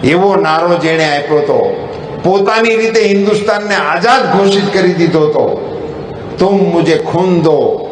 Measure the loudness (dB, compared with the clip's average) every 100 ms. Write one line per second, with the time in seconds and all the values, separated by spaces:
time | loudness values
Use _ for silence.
0 | 2 2 2 2 2 0 0 0 0 0
1 | 0 -2 0 0 2 0 0 -4 -8 -10
2 | -10 -4 0 0 2 2 2 0 0 2
3 | 2 2 2 0 0 -2 -2 -2 -2 0
4 | 2 2 2 2 2 2 0 0 0 2
5 | 2 2 2 0 -2 -2 -8 -10 -10 -12
6 | -12 -12 -12 -2 2 2 2 0 0 0
7 | 0 -2 0 2 2 2 2 -2 -6